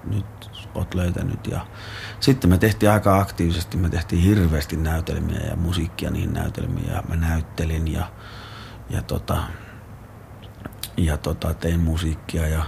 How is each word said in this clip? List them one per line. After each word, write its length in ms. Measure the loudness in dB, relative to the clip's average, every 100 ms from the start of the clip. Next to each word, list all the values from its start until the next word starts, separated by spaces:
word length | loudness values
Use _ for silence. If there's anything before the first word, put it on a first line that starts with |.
| -4
nyt 400 | -4 -4 -10 -16 -16 -10
oot 200 | -6 -2
löytänyt. 520 | 0 0 0 -2 -4 -4
Ja 200 | -4 -6 -12 -12 -12 -12 0
sitten 300 | 2 6 6
me 80 | 6
tehtiin 320 | 6 6 6
aika 280 | 6 6 6
aktiivisesti, 580 | 4 2 0 0 -2 0
me 120 | 0
tehtiin 340 | 0 0 4
hirveästi 540 | 6 6 6 2 0 -2
näytelmiä 640 | 0 0 -2 -2 -2 -2
ja 160 | -2 0
musiikkia 540 | 0 0 -2 -2 -2
niihin 220 | 0 0
näytelmiin 560 | -2 -2 -4 -4 -2 -2
ja 140 | -4 -2
mä 80 | 0
näyttelin 760 | 2 0 -2 -2 -2 0 0
ja, 180 | -2 -4 -10 -16 -16 -16 -16 -16 -14 -6
ja, 120 | -6
tota, 400 | -2 -4 0 -2 -2 -8 -14 -18 -16 -18 -18 -18 -18 -18 -18 -14 -14 -12 -6 0
ja 200 | 2 2
tota, 380 | -2 -2 -2
tein 260 | 0 2 2
musiikkia 680 | 2 2 0 -2 -4 -2 0
ja 160 | 0